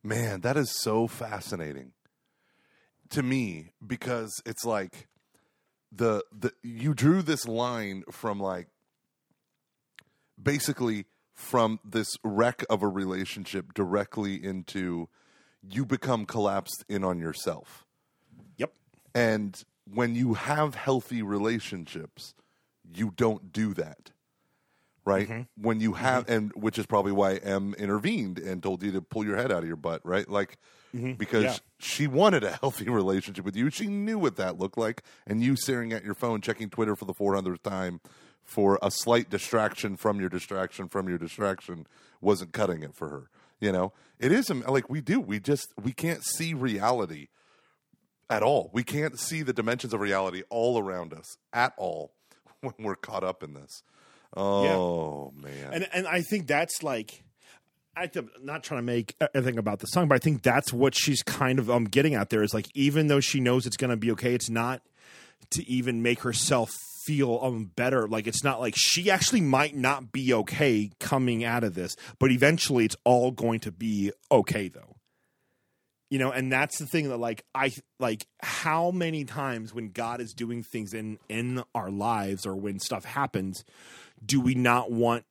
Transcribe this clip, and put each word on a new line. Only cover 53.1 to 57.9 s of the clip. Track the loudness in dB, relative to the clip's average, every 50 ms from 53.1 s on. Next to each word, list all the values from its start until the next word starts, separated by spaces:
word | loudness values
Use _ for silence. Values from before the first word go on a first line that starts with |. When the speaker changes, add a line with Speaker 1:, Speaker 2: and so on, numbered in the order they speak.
| -6 -4 -2
Speaker 1:
up | -2 -4 -4 -10
in | -14 -14
this. | -16 -18 -20 -20 -20 _ _ _ _ _ _ _ _ _ _ -6
Oh, | -4 0 0 2 2 4 4 2 2 2 0 0 -2 -2 -4 -6 -8 -10 -12 -14
Speaker 2:
Yeah. | -16 -16
Speaker 1:
man. | -14 -14 -12 -12 -8 -6
Speaker 2:
And, | -6 -6 -4 -4
and | -4 -2 0
I | -2 -2
think | 0 0 -4 -4 0 2
that's, | 2 2 2 0 -4 -6
like, | -4 -4 -4 -4 -6 -10 -14 -20 _ _ _ _ _ -20 -20 _ _ _ _ _ _ _